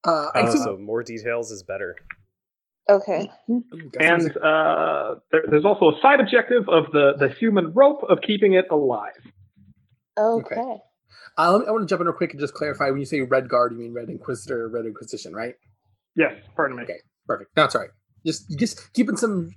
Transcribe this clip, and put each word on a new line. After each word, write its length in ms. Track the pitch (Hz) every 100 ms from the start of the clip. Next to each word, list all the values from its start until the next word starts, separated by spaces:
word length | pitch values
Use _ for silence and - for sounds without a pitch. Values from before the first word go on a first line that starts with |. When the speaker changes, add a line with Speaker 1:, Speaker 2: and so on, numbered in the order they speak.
| 190
Speaker 1:
Uh, 220 | 160 147 123
I 60 |
Speaker 2:
Oh, 60 | -
Speaker 1:
assume 140 | -
Speaker 2:
so 140 | 110 95
more 240 | 104 113
details 480 | 117 113 113 117 113
is 120 | 104
better. 320 | 92 98 92 90 - - _ _ _ _ _ _ -
Speaker 3:
Okay. 420 | 202 202 170 208 _ -
Speaker 1:
Ooh, 140 | 240 240 165 151
that 100 | 160
sounds 220 | 160 170 160
Speaker 4:
And, 120 | 165
uh, 800 | 160 156 156 160 160 147 - - _
there, 120 | 160 160
there's 160 | 151 190
also 240 | 202 156
a 100 | 151
side 180 | 269 277
objective 500 | 214 240 - 247 202
of 220 | 170 147
the, 220 | 147 139 139
the 120 | 139
human 440 | - 226 202 165
rope 300 | 185 277 285 208
of 120 | 180 -
keeping 280 | 208 202
it 120 | 185 185
alive. 440 | 156 135 117 104 - - _ _ _ _ _ _ _ _ -
Speaker 3:
Okay. 380 | 214 233 - -
Speaker 1:
Okay. 220 | 254 226 _ _ _ _ - -
Uh, 140 | 170
let 80 | 196
me, 60 | 226
I 40 |
wanna 140 | 220 185
jump 140 | 180
in 60 | 175
real 80 | 160
quick 160 | 170
and 80 | 139
just 140 | 143
clarify. 360 | - 151 135 143
When 80 | 139
you 60 | 135
say 160 | 151
Red 260 | 127 131 127
Guard, 220 | 123 123
you 80 | 117
mean 140 | 117
Red 160 | 120 117
Inquisitor, 580 | 139 - 123 - 123 113
Red 160 | 117 113
Inquisition, 480 | 101 117 113 -
right? 220 | 98 117 - _ _ _ _ _ -
Speaker 4:
Yes, 180 | 151 - - -
pardon 220 | 147 123
me. 60 |
Speaker 1:
Okay, 160 | 120 87 _ _ -
perfect. 300 | 113 - -
No, 80 | 143
it's 80 | -
all 60 |
right. 100 | 98 _ _ _ 160
Just, 300 | 156 - 147
just 340 | 226 - -
keeping 240 | - 226 -
some, 320 | 233 196 165